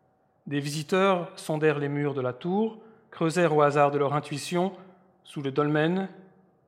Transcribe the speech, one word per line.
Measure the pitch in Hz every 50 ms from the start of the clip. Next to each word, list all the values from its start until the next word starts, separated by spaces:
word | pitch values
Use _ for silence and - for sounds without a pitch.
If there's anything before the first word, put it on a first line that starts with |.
| _ _ _ _ _ _ _ _ _
Des | - 139 143
visiteurs | 139 147 143 160 147 - 196 185 190 196 190 175 165 - -
sondèrent | - - - 156 151 151 156 147 143
les | 143 139
murs | 143 143 147 143 131
de | 131
la | 123 127 123
tour, | - - 175 185 208 226 220 220 - - - - - _ _
creusèrent | - - 165 160 151 180 175 160 151
au | 151
hasard | 147 143 135 147 143 143
de | 143
leur | 143 143 135 143
intuition, | 147 143 - 156 135 - - 175 175 180 196 190 - - - - _ _ _ _ _ _
sous | - - 160
le | 139 139
dolmen, | 131 147 147 147 151 151 151 165 180 190 190 185 - - - - _ _ _ _ _ _ _